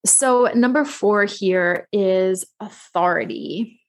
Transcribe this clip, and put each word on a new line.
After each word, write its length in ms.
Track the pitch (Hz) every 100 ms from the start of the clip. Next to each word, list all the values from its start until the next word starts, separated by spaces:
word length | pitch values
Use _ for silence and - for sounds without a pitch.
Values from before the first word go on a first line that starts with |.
| -
So 440 | - 262 247 247 233
number 280 | 247 277
four 420 | 294 - 202 208 202
here 640 | 202 190 185 175 175 -
is 540 | 208 190 185 190 185 - _
authority. 1200 | 208 - - 175 175 170 - - - 160 226 _